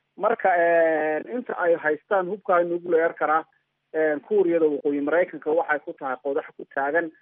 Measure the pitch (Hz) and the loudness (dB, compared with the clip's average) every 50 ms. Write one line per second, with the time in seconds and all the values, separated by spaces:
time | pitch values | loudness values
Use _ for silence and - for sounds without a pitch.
0 | _ _ _ - - 220 233 - - 190 175 175 170 170 170 165 165 160 160 151 | _ _ _ -4 -2 -2 0 2 2 2 2 4 4 4 4 4 4 4 2 0
1 | 156 156 156 151 156 - - 254 247 - - - 175 170 170 160 - 151 156 147 | 0 -2 -2 -4 -6 -6 -8 -8 -8 -8 -6 -2 0 0 0 2 0 -2 -2 -2
2 | - _ 208 190 180 175 202 196 - - 185 170 175 175 170 175 170 175 165 160 | -2 _ 0 0 0 -2 -6 -6 0 2 2 2 2 0 -2 -4 -2 0 2 2
3 | 165 170 170 - 160 151 156 160 156 - _ _ _ _ _ _ _ _ - 156 | 2 2 0 -2 -2 0 0 0 0 -4 _ _ _ _ _ _ _ _ -2 0
4 | 156 156 147 143 - - 214 202 190 170 170 165 160 151 147 139 - 147 143 143 | 0 0 0 -2 -4 0 2 2 2 4 2 2 2 2 0 0 -2 -2 -2 -2
5 | 143 147 156 170 180 180 - 147 - 156 151 170 156 151 151 139 - 175 160 - | -2 0 0 0 0 0 -4 -8 -4 -2 0 0 0 0 -2 -4 -4 -10 -12 -10
6 | 147 135 127 - _ 143 139 156 - - - - - - - 139 135 143 147 170 | -8 -8 -8 -6 _ -4 -4 -4 -6 -8 -14 -18 -20 -10 -6 -4 -4 -2 -2 -2
7 | 170 160 - _ | -2 -4 -8 _